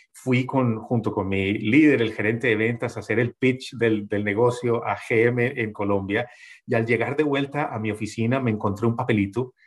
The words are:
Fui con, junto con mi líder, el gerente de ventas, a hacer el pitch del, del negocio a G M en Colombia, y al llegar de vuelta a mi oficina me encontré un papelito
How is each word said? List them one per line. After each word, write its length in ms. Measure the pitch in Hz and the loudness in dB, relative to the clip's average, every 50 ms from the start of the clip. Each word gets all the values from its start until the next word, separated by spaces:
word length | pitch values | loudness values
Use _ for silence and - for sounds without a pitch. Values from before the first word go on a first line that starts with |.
| _ _ - | _ _ -20
Fui 320 | - - 131 127 127 127 | -8 -2 0 2 2 0
con, 320 | 127 - 131 127 117 110 | 0 0 0 2 0 0
junto 340 | 110 110 - 127 113 104 104 | -2 -2 -2 -2 0 0 -2
con 160 | - 107 95 | -2 -2 -2
mi 260 | 95 98 98 98 98 107 | -2 0 0 0 0 -2
líder, 460 | 113 - 107 117 151 160 151 135 117 | -2 0 2 4 6 6 6 6 4
el 140 | 117 110 110 | 2 0 -2
gerente 340 | - 101 107 117 117 131 123 | -2 -2 -2 0 0 0 0
de 60 | 110 | 2
ventas, 400 | 107 110 117 120 117 131 113 - | 2 2 0 -2 -2 -6 -6 -8
a 40 | 110 | -6
hacer 180 | 98 - 110 | -4 -2 0
el 160 | 113 123 120 - | 0 0 -2 -2
pitch 400 | - 131 127 127 127 - - - | 0 0 0 0 0 -4 -10 -4
del, 340 | 117 117 113 110 104 101 | 0 0 2 2 0 -2
del 160 | 104 107 104 104 | -4 -4 -2 -2
negocio 640 | 104 101 107 120 120 120 - - 120 117 117 - | -2 0 2 2 2 2 0 -2 -2 -2 0 -2
a 100 | 113 101 | -4 -4
G 320 | - - - 127 110 117 120 | -4 -4 0 2 4 4 4
M 220 | 123 123 120 127 - | 4 2 0 -2 -2
en 180 | 127 113 107 104 | -2 -4 -4 -4
Colombia, 560 | - 101 98 101 98 95 95 101 110 - - - - - - - - _ | -4 -2 -2 -2 -2 -2 -2 -2 -2 -4 -4 -10 -20 -20 -20 -20 -14 _
y 80 | - 123 | 0 0
al 100 | 117 113 | 0 2
llegar 320 | 113 120 110 117 123 139 | 2 0 0 0 -2 0
de 60 | 147 156 | 0 0
vuelta 500 | 147 139 139 139 139 - 147 156 - 131 | 0 0 0 -2 -2 -2 -4 -4 -4 -4
a 60 | 117 | -4
mi 100 | 107 110 | -4 -4
oficina 500 | 104 - 113 104 - 113 113 117 131 135 | -4 -4 -6 -6 -4 -2 0 0 0 0
me 120 | 127 117 | 0 0
encontré 340 | 107 104 - 104 98 104 117 | 0 0 0 -2 -2 0 0
un 100 | 117 117 | 0 0
papelito 600 | 117 120 120 117 104 98 98 98 117 131 127 - _ _ | 0 0 2 2 2 2 0 0 -4 -4 -6 -8 _ _